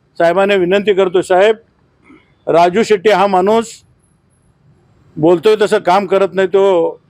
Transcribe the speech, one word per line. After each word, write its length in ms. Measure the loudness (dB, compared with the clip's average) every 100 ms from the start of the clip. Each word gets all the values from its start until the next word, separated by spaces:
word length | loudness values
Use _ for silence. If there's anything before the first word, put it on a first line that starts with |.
| _ -2
साहेबांना 360 | 0 0 0
विनंती 400 | 0 0 0 0
करतो, 280 | 0 0 -2
साहेब, 340 | 0 2 2 0 _ _ _ _ _ -20 _ _ -2
राजू 360 | 0 2 0
शेट्टी 280 | -2 0 0
हा 160 | 0 0
माणूस 400 | 0 0 -2 -4 -12 _ _ _ _ _ _ _ _ _ _ _ _ _ -2
बोलतोय 400 | 0 2 2 0
तसं 180 | 0 -2
काम 280 | 0 -2 0
करत 220 | -2 -2
नाही, 160 | -2 -2
तो 520 | 0 0 0 -2 -8